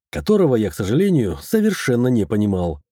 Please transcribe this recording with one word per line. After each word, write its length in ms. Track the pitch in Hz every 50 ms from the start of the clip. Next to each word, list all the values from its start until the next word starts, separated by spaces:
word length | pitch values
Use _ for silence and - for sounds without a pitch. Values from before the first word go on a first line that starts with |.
| _ _
которого 460 | - - - - 214 208 185 151 127
я, 140 | 113 107 95
к 40 | -
сожалению, 640 | - 107 90 113 151 196 202 185 147 117 95 80 71
совершенно 680 | - - - 220 208 220 190 - - - 123 120 120 127
не 180 | 127 113 98
понимал. 540 | - 110 104 104 104 98 92 87 85 80 73 _ _